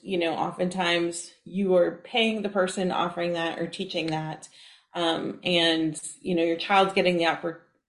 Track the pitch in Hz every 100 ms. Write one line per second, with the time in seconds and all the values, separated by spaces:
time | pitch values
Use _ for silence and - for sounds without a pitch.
0 | - 185 165 - 170 175 180 185 175 170
1 | 170 170 - - 175 185 196 180 170 165
2 | - 240 226 220 202 202 185 202 180 -
3 | 175 175 175 170 165 - 165 - 185 175
4 | 160 156 156 - - - - - _ 175
5 | 165 165 - - 175 175 165 160 160 151
6 | - - - 170 165 165 - 196 190 196
7 | 180 175 165 156 170 165 _ _